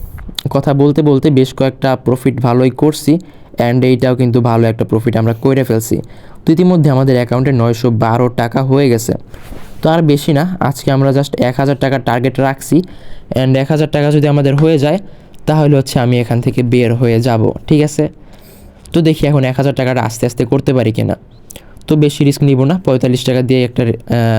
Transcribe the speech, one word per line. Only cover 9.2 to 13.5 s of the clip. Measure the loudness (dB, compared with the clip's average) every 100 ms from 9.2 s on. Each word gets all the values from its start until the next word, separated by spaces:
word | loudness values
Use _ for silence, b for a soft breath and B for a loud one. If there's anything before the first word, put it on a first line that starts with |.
| -8 B B B B B
তো | 0
আর | 2 2
বেশি | 2 0 0
না, | 0 -2 -4
আজকে | -4 -2 0
আমরা | 2 0
just | -2 -2 -2
এক | 0
হাজার | -2 0
টাকার | -2 -2 -2
টার্গেট | -2 -2 0 -2
রাখছি | -2 -2 -2 -4 B B B B -2
and | 0